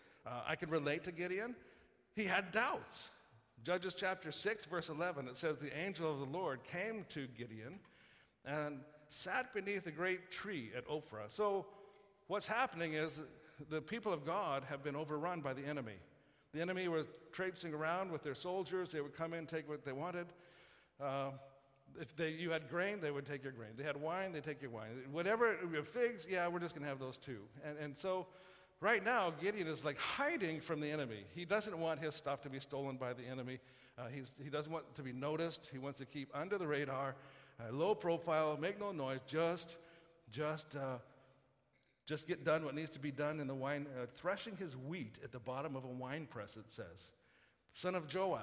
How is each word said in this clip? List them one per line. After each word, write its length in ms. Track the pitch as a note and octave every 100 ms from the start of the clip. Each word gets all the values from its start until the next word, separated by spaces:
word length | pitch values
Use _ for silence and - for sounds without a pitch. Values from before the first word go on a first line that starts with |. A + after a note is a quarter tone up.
| - - A2+
Uh, 160 | A#2+ -
I 80 | D#3
can 160 | D#3+
relate 320 | D#3 C#3+ D#3
to 80 | F3+
Gideon. 440 | E3+ F3+ F#3 A#3 A#3+ - - - - _ -
He 80 |
had 280 | G3+ F#3 F#3+
doubts. 580 | G3 B3+ A#3+ - - - - - - - -
Judges 300 | A#2 F3+ F3+
chapter 380 | - - F#3 D#3
six, 340 | C#3 G3+ G#3+ -
verse 240 | F3 E3
eleven, 380 | D3+ F3 D#3 B2+
it 100 | B2+
says, 200 | E3 D3
"The 180 | C#3+ C3+
angel 340 | F#3 D#3+ E3
of 60 | C#3+
the 80 | C3+
Lord 380 | D#3+ F3+ C3
came 420 | - F3 G#3 A3 F3+
to 180 | D#3 C3 A#2
Gideon 420 | A#2 A2 A2+ G3 - - - - - _
and 360 | C3 D3+ D3+ C#3+ C3 - -
sat 460 | - - - B3
beneath 320 | G#3 G3 G3+ F3
a 60 |
great 400 | D3+ F#3 F#3 F#3
tree 400 | - G3 F3+ A2+ A#2
at 120 | B2
Ophrah." 420 | D3+ D3+ G#2+ G#2
So 380 | - G#3 G3 - - - - - - -
what's 220 | G3 -
happening 480 | A3 C4 E3 E3 D#3
is 240 | D#3 D3 D#3 - - - D3
the 120 | D#3
people 300 | D#3 A#3 A3
of 140 | E3+ C#3+
God 380 | F3+ F#3 C#3
have 200 | C3+ C#3+
been 120 | C#3+ C#3+
overrun 460 | D#3 D3+ E3 F3
by 120 | C#3+
the 100 | C3
enemy. 340 | C#3 D3 A#2 G2 - - - - _
The 80 | D3
enemy 260 | E3+ F#3 F3+
was 200 | D#3+ D#3 - -
traipsing 420 | - F#3 F#3 E3+
around 380 | D3+ D#3 F3 F#3+
with 100 | D#3+
their 140 | D3+ C3
soldiers. 560 | F3+ F#3 F3 F#3 F3+
They 100 | D#3
would 140 | C#3+ -
come 180 | E3
in, 140 | E3 D#3
take 200 | E3 D3
what 160 | D3
they 80 | C#3
wanted. 360 | C3+ E3 F3 E3+ - - - - - - -
Uh, 300 | C#3 C3+ C#3 C3+ - - - - - C#3+
if 160 | E3 -
they, 140 | D#3+
you 220 | D#3+ E3+
had 180 | D#3+ C#3+
grain, 300 | E3+ F#3+ G#3
they 80 | D#3
would 160 | C#3+ C#3
take 160 | C#3+
your 80 | C3+
grain. 200 | A2+ G#2+ A2+
They 80 |
had 140 | D3 C#3+
wine, 340 | D3+ F3+ F#3+
they'd 120 | D#3
take 180 | C#3 C#3
your 80 | C#3
wine. 340 | A2+ A2 B2 C3
Whatever, 460 | D3 F3 A3 A#3+ F3 F3
you 100 | D#3+
have 100 | D3
figs, 400 | A#3+ A#3 A3 E3
yeah, 180 | F#3 F3
we're 120 | F3
just 160 | E3+ D3+
gonna 120 | C#3+
have 120 | C3+
those 180 | C3 B2
too. 220 | - A#2 G#2 A2+
And, 140 | D3+ D3
and 180 | D3 C3+
so 300 | F#3 F#3 F3 - - - - -
right 220 | F#3+ A3+
now, 280 | G3 B3 F3+ D#3
Gideon 260 | F3+ G#3 E3
is, 160 | D3+
like, 140 | D3+ C#3
hiding 600 | - - C#4+ E4+ F3 D#3+
from 200 | - D#3
the 100 | D3
enemy. 340 | D3+ C3 G#2+ F#2
He 100 | -
doesn't 340 | E3+ G#3 G#3+ E3+
want 220 | E3 D#3
his 140 | D#3
stuff 280 | D3 C#3+ C#3
to 80 | D3
be 100 | C3+
stolen 380 | - C#3+ C#3 B2+
by 160 | B2
the 100 | B2
enemy. 360 | B2 C3 B2 B2+ - - - -
Uh, 100 | B2
he's, 180 | C#3 B2 A#2+
he 60 | C#3+
doesn't 220 | D3 D3+
want 220 | D#3+ C#3 B2+
to 60 |
be 100 | C3+
noticed. 580 | B2+ C#3+ D#3 E3 D#3 -
He 80 | C3+
wants 200 | C3+ C#3
to 60 | C3+
keep 240 | D3 C3+ C#3+
under 220 | F3 G3+
the 80 | E3
radar, 480 | D3 C#3+ C3+ C#3 C3 - - - -
uh, 120 | A2+
low 240 | C3 F3 G#3
profile, 640 | F3 E3 E3+ D#3 D#3 D3
make 200 | D#3+ G3+
no 120 | G3+
noise, 280 | F3+ C3 C3 C3+
just, 500 | D#3 E3 F3 - - - - - - -
just, 440 | - D3+ D#3 - D3
uh, 220 | C3+ B2 - - - - _ _ _ _ _ _ -
just 200 | D3 -
get 160 | E3+
done 220 | C#3+ D#3+ D#3
what 80 |
needs 160 | C#3 D#3+
to 100 | -
be 120 | C#3+
done 280 | C3+ D3 D#3
in 80 | C#3
the 80 | C3+
wine, 300 | C3 C#3+ C#3+ B2+
uh, 60 | B2 -
threshing 420 | E3+ G3 A3+ F#3+
his 180 | F#3 C3
wheat 440 | C3 F3+ A2+ A2
at 80 | C3+
the 80 | B2
bottom 360 | A2+ B2+ D3+ C3
of 100 | B2+
a 20 |
wine 400 | B2+ B2+ D3 D3
press, 280 | A#2 G2+ -
it 140 | G#2+
says. 400 | - F2+ E2 - - _ _ - _ _
Son 220 | - F3+
of 200 | F#3 D3+
Joash, 280 | D#3+ F#3+ C#3